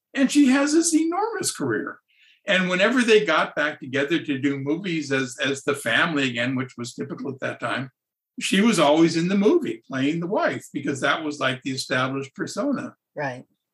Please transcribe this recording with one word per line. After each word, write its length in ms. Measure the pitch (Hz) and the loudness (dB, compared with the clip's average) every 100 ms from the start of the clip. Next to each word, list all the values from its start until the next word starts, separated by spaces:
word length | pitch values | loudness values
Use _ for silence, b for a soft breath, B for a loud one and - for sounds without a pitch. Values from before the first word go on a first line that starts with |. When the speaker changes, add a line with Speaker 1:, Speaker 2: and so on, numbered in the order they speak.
| _ | _
Speaker 1:
And 180 | 254 277 | 0 2
she 160 | 294 277 | 6 6
has 240 | 269 285 | 4 4
this 220 | 311 330 | 2 4
enormous 560 | 311 320 381 453 415 - | 2 2 0 -2 -2 -6
career. 480 | - 135 107 - - _ b b b - | -4 -2 -2 -4 -10 _ b b b -2
And 220 | 185 180 | 0 2
whenever 320 | 180 208 254 | 2 2 4
they 240 | 233 214 | 6 6
got 300 | 165 160 190 | 6 2 0
back 260 | - 147 147 | -2 -4 -4
together 380 | 135 135 143 165 | -6 -2 0 0
to 200 | 131 131 | -2 -2
do 200 | 139 139 | -2 -2
movies 520 | 135 160 190 165 135 | -2 -4 -2 -4 -2
as, 240 | 135 127 - | -2 -2 -4
as 220 | 139 135 | -4 -2
the 100 | - | -2
family 540 | - 113 120 170 147 135 | -2 0 0 2 0 -2
again, 260 | 120 120 | -2 -2
which 200 | 131 131 - | -2 -6 -8
was 180 | 117 | -10
typical 360 | - 143 170 131 | -8 -10 -8 -10
at 100 | 127 | -8
that 180 | 123 113 | -8 -8
time, 320 | 123 107 131 _ _ _ _ - | -6 -6 -8 _ _ _ _ -10
she 220 | - 185 | -2 2
was 180 | 226 180 | 4 4
always 380 | 147 151 165 160 | 4 6 4 4
in 120 | 175 | 0
the 60 | |
movie 480 | 202 208 339 247 - - | 4 4 4 2 -8 -8
playing 320 | 131 139 170 | -4 -2 -2
the 60 | 170 | -2
wife 400 | 247 330 127 - | -2 -2 -4 -8
because 300 | 147 127 123 | -8 -6 -2
that 240 | 139 160 | -2 -2
was, 160 | 156 147 | -4 -4
like, 220 | 135 127 | -4 -4
the 80 | 143 | -6
established 640 | 131 - 127 131 135 135 | -6 -2 -2 -2 -4 -8
persona. 600 | - 151 - 269 269 - - _ - | -10 -8 -4 -4 -4 -6 -14 _ -8
Speaker 2:
Right. 280 | 143 123 - _ _ | -8 -8 -16 _ _